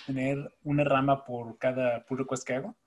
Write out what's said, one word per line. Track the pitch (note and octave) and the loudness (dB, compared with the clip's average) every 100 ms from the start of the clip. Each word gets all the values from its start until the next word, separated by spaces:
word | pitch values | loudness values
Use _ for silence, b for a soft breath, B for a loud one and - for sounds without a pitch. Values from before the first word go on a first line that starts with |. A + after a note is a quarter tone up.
| - | -4
tener | C3+ C3 C#3 C#3+ - | -2 0 -2 -4 -8
una | D3 C#3+ | 0 2
rama | C#3+ C3+ C3+ C3+ | 4 4 4 2
por | - A#2+ A#2 A2 | 0 -8 -8 -2
cada | C3 B2+ B2 A#2 | -2 2 0 0
pull | - C3 | -2 -6
request | C3+ C3 - | -4 -4 -4
que | |
hago, | B2+ F#3+ - | -4 -6 -12